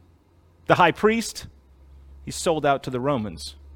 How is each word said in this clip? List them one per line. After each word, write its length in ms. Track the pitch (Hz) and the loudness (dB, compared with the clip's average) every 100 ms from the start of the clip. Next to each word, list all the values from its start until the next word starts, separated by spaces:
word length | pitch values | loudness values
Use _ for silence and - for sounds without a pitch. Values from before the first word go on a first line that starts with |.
| _ _ _ _ _ _ - | _ _ _ _ _ _ 2
The 80 | 156 | 4
high 160 | 170 | 4
priest, 560 | - 214 226 - - - - _ _ - - - - | 4 2 2 -4 -12 -16 -20 _ _ -20 -20 -20 -16
he's 120 | - - | -12 -4
sold 300 | 185 156 143 | 0 2 2
out 180 | 139 | 0
to 60 | 143 | -2
the 80 | 123 | -4
Romans. 560 | 139 131 104 78 - - - | -2 -2 -4 -10 -16 -18 -20